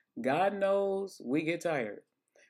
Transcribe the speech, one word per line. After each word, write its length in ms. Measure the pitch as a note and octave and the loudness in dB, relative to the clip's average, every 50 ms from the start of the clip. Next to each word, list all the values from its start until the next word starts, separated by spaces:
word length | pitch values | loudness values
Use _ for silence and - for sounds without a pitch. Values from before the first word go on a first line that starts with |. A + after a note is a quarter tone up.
| _ _ _ - | _ _ _ -4
God 320 | A2+ B2+ C#3 E3 F#3+ G3+ G#3 | -2 0 2 4 2 2 2
knows 680 | G3 G3 G3 G3 G3 G3 G3 G3 G3 G3 F#3+ - - - | 2 2 2 4 2 2 2 0 -2 -2 -6 -8 -10 -6
we 160 | A#2+ C3+ D#3 | -2 0 0
get 200 | D#3+ D#3 E3+ E3 | 0 0 -2 -2
tired. 400 | - E3+ D#3+ C#3 A2+ G#2 G2+ - - _ _ _ _ _ _ _ - | -2 -2 0 0 -2 -4 -6 -10 -14 _ _ _ _ _ _ _ -20